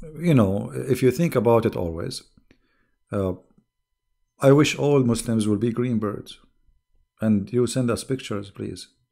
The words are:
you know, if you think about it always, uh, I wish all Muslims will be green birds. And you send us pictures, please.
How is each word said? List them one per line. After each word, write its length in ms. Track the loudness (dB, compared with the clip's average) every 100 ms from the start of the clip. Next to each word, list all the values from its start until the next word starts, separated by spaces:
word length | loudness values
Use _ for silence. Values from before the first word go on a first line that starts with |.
| -16 -4
you 140 | 2
know, 360 | 4 4 0 -6
if 280 | -8 -4 2
you 80 | 2
think 240 | 2 0
about 300 | 2 4 4
it 100 | 2
always, 480 | -2 -6 -6 -10 -10 -16 _ _ _ _ _ _ _ _
uh, 220 | -4 -4 -6 _ _ _ _ _ _ _ _ _ _
I 120 | 4
wish 260 | 6 4 2
all 240 | 2 2
Muslims 460 | 2 0 0 -2 0
will 80 | 0
be 140 | 0
green 260 | -2 -2 -2
birds. 400 | -4 -8 -14 -20 _ _ _ _ _ _ _ _
And 300 | 0 0 0
you 160 | -2 0
send 240 | 0 -2
us 140 | -4
pictures, 460 | -4 -8 -6 -10 -10
please. 380 | -12 -12 -12 -18 _ _